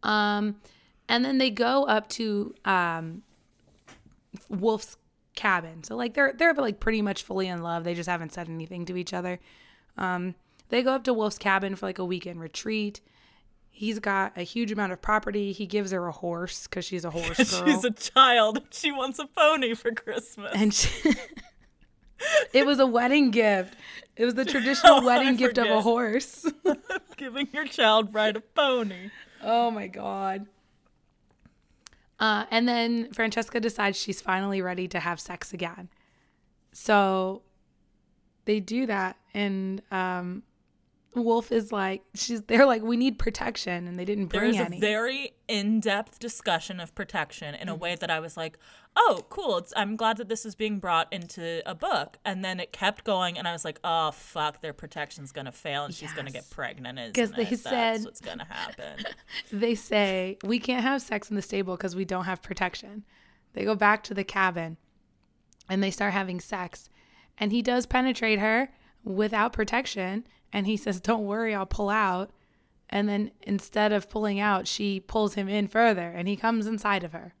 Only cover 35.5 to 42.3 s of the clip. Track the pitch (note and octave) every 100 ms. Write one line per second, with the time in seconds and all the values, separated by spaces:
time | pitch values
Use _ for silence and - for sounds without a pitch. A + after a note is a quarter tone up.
35.5 | F3+ E3+ F3 F3+ _ _ _ _ _ _
36.5 | _ _ - - G#3 G3 F#3+ F#3 G3 _
37.5 | _ _ _ _ _ _ _ _ _ -
38.5 | G#3+ F3+ A3+ C4 G3 F#3 F#3+ _ G#3 G3+
39.5 | G3 F#3+ F#3+ - F#3+ F#3 F3+ F3+ F#3 -
40.5 | _ _ _ _ _ _ B3 A#3 A3+ A3+
41.5 | A3+ G#3+ G#3 F#3+ F#3+ _ - -